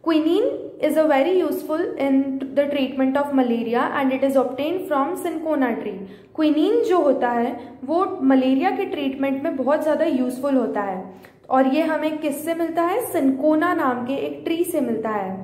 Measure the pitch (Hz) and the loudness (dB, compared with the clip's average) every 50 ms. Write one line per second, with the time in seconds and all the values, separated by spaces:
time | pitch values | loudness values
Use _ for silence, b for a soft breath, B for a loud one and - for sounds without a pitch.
0 | - 330 330 311 311 320 339 403 480 554 - - - - - - - 302 302 320 | 0 2 2 2 4 4 2 2 2 0 -2 -4 -10 -12 -6 -2 0 2 2 4
1 | 311 302 294 269 277 349 381 370 339 294 269 - - - 311 330 349 - - - | 4 4 4 4 4 4 2 2 2 0 -2 -4 -4 -4 -2 -2 -2 -4 -2 -2
2 | 277 277 269 269 277 277 269 269 269 - - 262 294 285 285 285 262 240 - 262 | 0 2 2 2 2 0 -2 -6 -6 -2 0 0 0 2 0 -2 -2 -2 0 0
3 | 269 262 269 285 285 - 277 262 254 233 233 226 226 226 233 247 294 - - 302 | 0 2 2 0 0 2 2 2 2 2 2 -2 -2 0 0 0 0 0 0 0
4 | 277 262 262 262 269 277 269 269 247 254 262 - 277 311 359 370 - - 302 269 | 0 0 2 2 0 2 4 2 2 2 -2 -4 -4 -2 -2 -4 -2 -2 0 0
5 | 269 311 370 - - 349 320 311 311 320 302 277 262 240 226 - 220 214 196 190 | 0 0 -2 -4 -6 -6 -6 -4 -2 -2 0 0 0 0 -2 -4 -6 -8 -8 -8
6 | 190 B B B B B - - 311 302 285 302 339 392 453 480 440 - 370 349 | -12 B B B B B -2 0 2 2 4 2 2 2 2 2 2 2 2 4
7 | 294 285 262 - 262 240 240 240 233 262 277 B B B B B - 262 311 339 | 4 4 2 2 0 0 0 0 0 -2 -4 B B B B B -6 -2 0 0
8 | 392 381 381 - 269 269 269 262 254 262 269 269 349 381 381 392 392 381 - 302 | 0 0 -2 0 2 4 4 4 4 4 2 2 2 0 0 0 -4 -4 -4 -4
9 | 285 269 262 - 277 277 269 269 277 330 311 254 254 254 294 311 311 311 294 294 | -4 -4 -4 -2 -2 -2 -2 -2 -4 -4 -4 -2 0 0 0 2 2 0 0 2
10 | 311 339 277 254 254 247 247 - - 285 269 254 226 214 - 208 202 196 185 185 | 0 0 0 0 0 -2 -4 -4 -2 0 2 2 0 0 -2 -4 -4 -4 -6 -8
11 | 190 B B B B B B B B - 254 262 269 262 262 311 320 320 320 294 | -10 B B B B B B B B 0 2 2 4 4 2 2 0 0 0 -2
12 | 302 311 311 302 311 294 269 330 302 330 330 330 339 330 330 339 339 349 381 480 | -2 -2 -4 -2 -4 -4 -4 -4 -4 -4 -2 -2 -2 -2 0 0 0 0 0 -2
13 | 480 - - 330 277 269 262 - 294 311 311 311 339 359 349 330 302 262 247 240 | -2 -2 -2 2 2 2 2 2 2 2 4 4 2 2 0 0 0 0 0 -2
14 | 233 254 277 277 277 294 294 - - 330 330 330 359 - - 302 254 240 226 214 | -4 -4 -4 -4 -4 -6 -8 -8 -4 -4 -2 0 -2 0 0 -2 -2 0 -2 -2
15 | - 226 214 208 190 190 190 190 | -2 -2 -4 -4 -4 -4 -6 -8